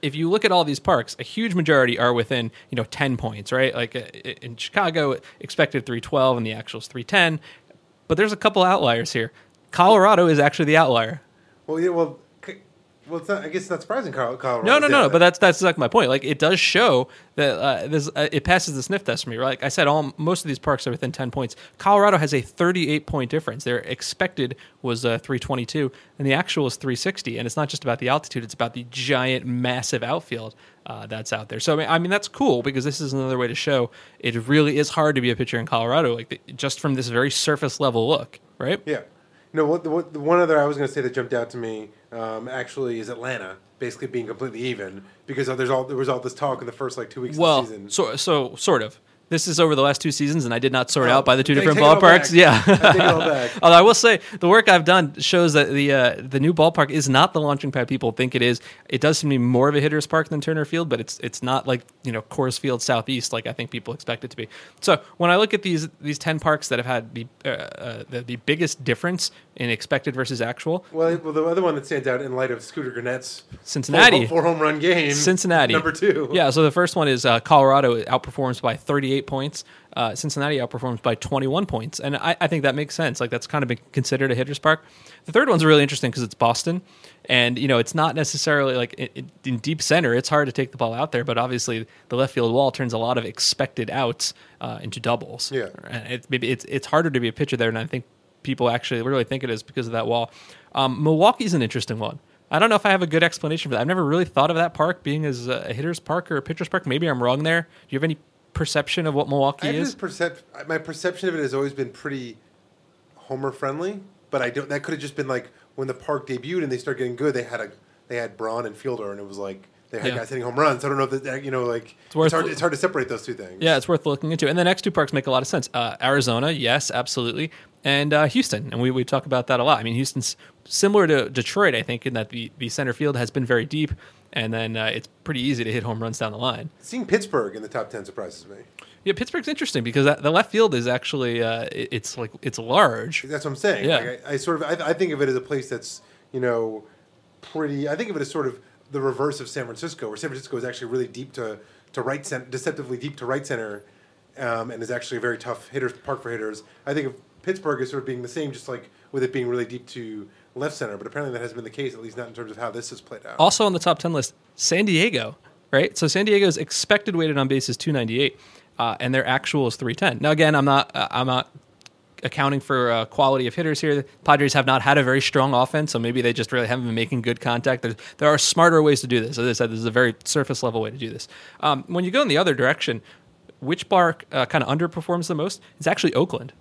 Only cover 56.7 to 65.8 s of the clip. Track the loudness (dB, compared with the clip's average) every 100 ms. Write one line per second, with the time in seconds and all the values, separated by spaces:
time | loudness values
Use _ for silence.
56.7 | 4 2 2 4 4 4 2 0 -2 -2
57.7 | -2 -2 -2 -2 -2 -2 2 2 2 -4
58.7 | -20 _ 0 2 2 0 2 4 4 4
59.7 | 4 2 0 0 -2 0 -4 -2 -2 -2
60.7 | -2 -2 -4 -4 -8 -10 -6 -2 -2 0
61.7 | -4 -4 _ -8 -8 -8 -2 -2 -2 -4
62.7 | -4 0 -2 0 -4 -4 -6 -6 -8 -8
63.7 | -10 -10 -12 -8 -8 -8 -12 -14 -14 -20
64.7 | _ 2 2 0 -2 2 4 2 0 -2
65.7 | -4